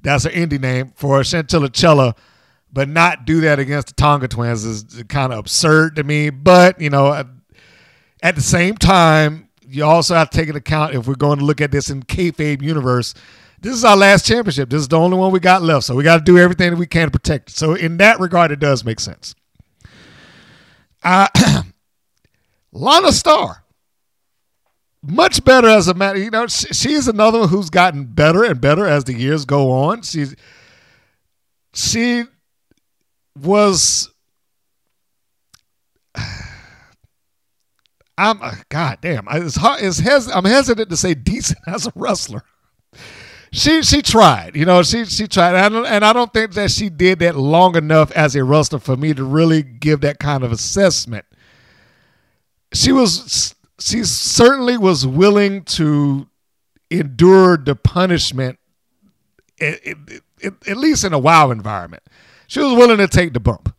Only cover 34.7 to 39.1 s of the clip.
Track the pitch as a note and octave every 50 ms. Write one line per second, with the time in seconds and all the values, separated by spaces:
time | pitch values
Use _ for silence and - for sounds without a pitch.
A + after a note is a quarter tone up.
34.7 | _ _ _ _ _ _ _ _ _ _ _ _ _ _ _ _ _ _ _ _
35.7 | _ _ _ _ _ _ _ _ _ - - - - - - - - - - _
36.7 | _ _ _ _ _ _ _ _ _ _ _ _ _ _ _ _ _ _ _ _
37.7 | _ _ _ _ _ _ _ _ _ - F#3+ G#3+ A3+ G3+ E3 B2 - F#2+ - _
38.7 | - D3 E3+ C#3 A#2 - - E3+